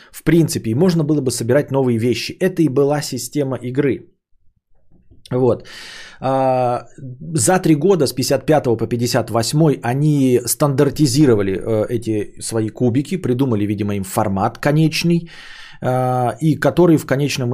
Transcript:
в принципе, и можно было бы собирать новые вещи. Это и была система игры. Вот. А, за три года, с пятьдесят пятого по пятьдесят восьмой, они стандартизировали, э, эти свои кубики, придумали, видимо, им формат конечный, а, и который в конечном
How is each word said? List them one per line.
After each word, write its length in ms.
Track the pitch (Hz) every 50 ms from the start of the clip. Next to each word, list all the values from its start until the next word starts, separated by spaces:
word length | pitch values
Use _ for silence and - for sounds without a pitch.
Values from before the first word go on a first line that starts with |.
| - -
в 120 | - - -
принципе, 480 | - 156 170 160 156 - - - 113
и 40 | 110
можно 280 | 131 180 190 165 165 151
было 180 | 143 156 147
бы 80 | 135 127
собирать 420 | 120 - 120 113 123 147 143 -
новые 280 | 131 139 135 127 117 110
вещи. 320 | 113 123 113 - - - - -
Это 220 | 180 185 185 175 165
и 60 | 143
была 320 | 123 139 143 139 147 147
система 560 | 143 - 135 123 - - - 147 143 135 131 110
игры. 520 | 117 123 127 135 147 139 104 82 - - _ _ _ _ _ _ _ _ _ _ _ _ _ _ _ _ _ _ _ _ - - - -
Вот. 360 | 120 127 131 120 107 - - - - - - - - - - - - -
А, 680 | - 131 135 131 131 131 127 127 127 123 123 120 - - - - 147 127 127 131 160 160 160
за 260 | 160 113 180 185 185
три 160 | 185 160 160
года, 320 | 143 147 196 202 170 143 117
с 60 | -
пятьдесят 320 | - 127 - 147 127 -
пятого 320 | - 156 143 - 127 113 113
по 100 | 117 113
пятьдесят 420 | 123 117 120 120 - 127 110 -
восьмой, 500 | 110 117 113 - - 151 165 156 135 - -
они 580 | 117 123 139 147 156 147 143 131 131 123 117 -
стандартизировали, 1080 | 117 - - 151 143 139 127 147 135 110 117 151 135 113 147 156 131 117 101 101 98 95
э, 320 | 101 - 110 113 107 104 -
эти 520 | 120 113 110 110 110 104 98 98 - -
свои 280 | - - 110 113 110 107
кубики, 480 | - - 127 123 113 139 139 - 190 175
придумали, 480 | - 123 127 123 139 131 113 101 104
видимо, 300 | 101 107 98 104 104 101
им 80 | 101 95
формат 540 | - - - 107 104 98 98 101 117 - -
конечный, 720 | - 147 147 151 160 156 156 - - 165 175 170 170 - - - - - - - - - - -
а, 540 | - 123 127 127 127 127 127 127 123 120 - -
и 160 | 156 160 143
который 420 | - - 147 - - 175 175 160 127
в 80 | -
конечном 480 | - 139 131 143 135 - - 127 120